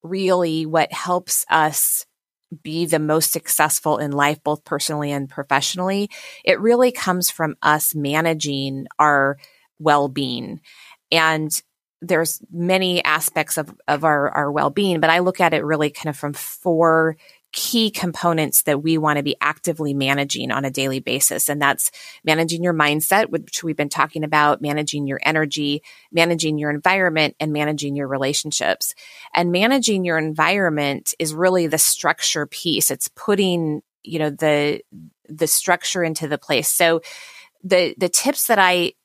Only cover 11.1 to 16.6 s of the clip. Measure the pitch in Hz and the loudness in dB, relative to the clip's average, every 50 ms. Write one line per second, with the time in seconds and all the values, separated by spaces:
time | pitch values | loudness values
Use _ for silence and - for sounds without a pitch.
11.1 | 165 165 160 160 160 156 156 151 - - _ _ _ _ _ _ _ _ - 175 | 2 4 4 4 2 2 -2 -4 -4 -6 _ _ _ _ _ _ _ _ -2 0
12.1 | 185 156 165 160 - - - _ 175 170 170 180 185 190 190 185 175 175 - - | 2 2 2 0 -4 -8 -12 _ -6 -4 0 2 2 2 2 2 0 0 2 2
13.1 | 151 160 160 - _ 160 151 - - 160 151 - - _ _ - 147 143 151 160 | 0 2 0 -2 _ -2 -2 -2 -4 -6 -6 -8 -10 _ _ -2 -2 2 2 2
14.1 | 151 143 139 143 - - 147 143 143 151 143 143 143 208 202 190 175 160 156 160 | 2 2 2 0 0 -2 -2 0 0 0 0 0 0 0 0 0 2 2 4 4
15.1 | 165 175 180 185 185 - 185 165 165 147 151 147 156 151 151 151 147 - - 156 | 4 4 2 0 2 2 2 2 2 0 0 0 0 0 0 -2 -2 -4 -6 -6
16.1 | 143 - - 147 147 - - - - - | -6 -4 -6 -8 -6 -8 -10 -12 -14 -6